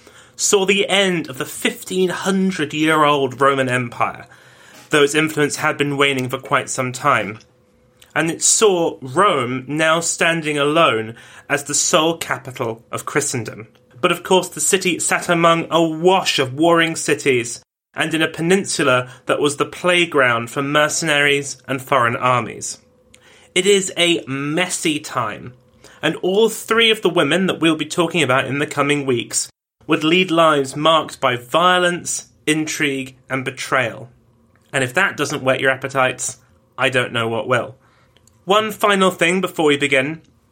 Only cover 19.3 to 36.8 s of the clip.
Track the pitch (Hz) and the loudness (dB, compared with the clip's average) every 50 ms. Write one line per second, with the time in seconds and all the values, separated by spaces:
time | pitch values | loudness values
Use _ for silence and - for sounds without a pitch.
19.3 | - - 147 147 131 - - - - - - 180 180 175 175 165 147 143 131 123 | -2 0 0 0 0 -2 -4 -6 -6 -4 -2 0 2 2 0 2 2 2 4 4
20.3 | 117 117 117 117 - 143 139 139 147 151 151 151 151 - 165 160 147 143 143 143 | 2 0 -2 -4 -6 -6 -4 0 2 2 2 2 0 -2 -2 0 2 2 2 2
21.3 | 143 143 139 135 - - _ - 131 135 127 - 143 131 117 117 120 123 123 127 | 2 0 -2 -6 -12 -14 _ -8 -6 -6 -2 0 2 2 2 2 0 0 0 0
22.3 | 127 123 110 - - - - - - - _ _ _ _ _ _ - _ _ - | 0 0 -2 -4 -10 -12 -12 -12 -12 -14 _ _ _ _ _ _ -20 _ _ -20
23.3 | - - - _ _ 180 185 202 202 196 185 190 - - 175 170 170 147 - 127 | -20 -20 -20 _ _ 0 2 4 4 2 2 -2 -2 0 2 2 2 0 0 -4
24.3 | 135 139 139 147 151 175 180 180 - - - 170 151 147 147 - - 131 117 104 | -6 -4 -4 -2 -2 -2 -2 -2 -4 -4 -2 -2 -2 -2 -6 -6 -6 -4 -4 -4
25.3 | 98 - - 123 - _ _ _ _ _ - - - - - 160 165 - - 180 | -8 -10 -14 -18 -20 _ _ _ _ _ -20 -20 -14 -4 -4 -4 -4 -2 -2 0
26.3 | 190 208 226 220 220 - - - 220 226 233 220 214 220 - 185 160 175 156 139 | 2 2 2 2 0 -4 -4 -2 2 2 4 2 2 2 0 0 2 2 2 2
27.3 | 156 180 190 175 143 - 156 165 156 156 151 151 - - 170 165 - 175 143 123 | 2 0 0 0 0 0 2 0 2 0 -4 -4 -2 -2 -2 0 0 0 0 2
28.3 | 127 135 - 123 131 143 147 143 - 143 139 143 147 147 135 135 127 120 - - | 2 0 0 -2 -4 -4 -6 -4 -2 -2 0 0 0 -2 0 -2 -2 -2 -4 -4
29.3 | - - - - _ _ _ _ _ _ - - 156 160 151 156 170 185 185 180 | -6 -6 -6 -8 _ _ _ _ _ _ -4 -2 -2 0 2 2 2 2 2 2
30.3 | 160 165 165 156 151 143 135 131 - 147 151 160 165 156 139 - - - - 131 | 2 4 4 4 4 2 0 -2 -6 0 2 4 4 2 2 -2 -6 -2 0 0
31.3 | 123 120 120 - - 160 175 180 180 180 180 175 175 170 - - - - - - | 0 -2 -4 -2 0 4 4 4 4 4 2 0 0 -2 -6 -8 -8 -8 -10 -14
32.3 | _ _ _ 156 156 156 156 151 - - 156 139 135 135 131 127 - _ _ - | _ _ _ -2 0 0 -2 -4 -4 -2 -2 -2 -2 -4 -8 -10 -14 _ _ -8
33.3 | 131 135 127 135 127 - - - 147 131 123 110 98 - 120 - _ _ _ _ | -6 -6 -6 -8 -8 -10 -6 -2 0 0 0 -2 -4 -10 -16 -20 _ _ _ _
34.3 | _ _ _ _ _ _ _ _ - 139 131 123 - 180 196 180 127 143 147 131 | _ _ _ _ _ _ _ _ -4 -2 -2 0 0 0 0 0 -2 -4 -4 -4
35.3 | 151 131 127 131 127 - - 135 131 131 - 131 127 135 127 127 123 - - - | -4 -2 0 0 0 2 2 0 0 0 -4 -4 -2 0 0 0 0 -4 -8 -10
36.3 | - - _ _ _ _ _ _ _ - | -10 -12 _ _ _ _ _ _ _ -2